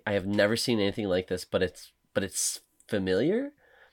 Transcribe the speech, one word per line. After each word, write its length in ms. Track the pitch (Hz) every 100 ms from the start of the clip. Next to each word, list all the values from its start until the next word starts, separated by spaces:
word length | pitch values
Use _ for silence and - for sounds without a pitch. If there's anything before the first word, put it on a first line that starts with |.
| -
I 60 |
have 120 | 101 92
never 280 | 101 104 113
seen 240 | - 113
anything 280 | 98 98 104
like 180 | 90 92
this, 160 | 90 -
but 160 | 98
it's, 280 | 90 - - _ _
but 100 | -
it's 380 | 95 - - - _ _ -
familiar. 640 | 107 92 92 143 220 285 _ _ _ -